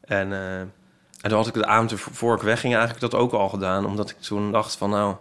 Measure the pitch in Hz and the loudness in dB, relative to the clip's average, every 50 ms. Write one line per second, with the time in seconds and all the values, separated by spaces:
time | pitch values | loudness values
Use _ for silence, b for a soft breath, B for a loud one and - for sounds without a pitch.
0 | - - 107 98 95 98 101 95 95 92 92 92 92 95 - _ b b b b | -6 -2 -2 0 0 -2 -4 -6 -6 -8 -8 -8 -10 -10 -14 _ b b b b
1 | b b b - - 104 107 107 113 117 - 113 107 - 107 113 113 113 113 95 | b b b -8 -2 0 2 2 2 2 0 0 2 4 4 4 4 2 0 -4
2 | - - - - 117 117 113 98 - 104 117 120 - 123 120 110 117 117 117 - | -6 -10 -8 -2 0 2 2 2 2 0 0 0 0 2 2 2 2 2 0 -4
3 | - 113 - 123 120 120 120 107 98 95 107 98 95 92 95 98 101 101 98 104 | -4 -2 2 2 2 2 2 0 0 0 0 -2 -2 0 0 0 0 -2 -2 -2
4 | 104 - - - - - 104 104 104 104 101 110 107 - - - 101 101 104 101 | -4 -6 -8 -12 -10 -6 -4 -4 -2 0 0 0 0 0 -4 -4 -2 -2 0 0
5 | 104 101 98 - | 0 0 -2 -6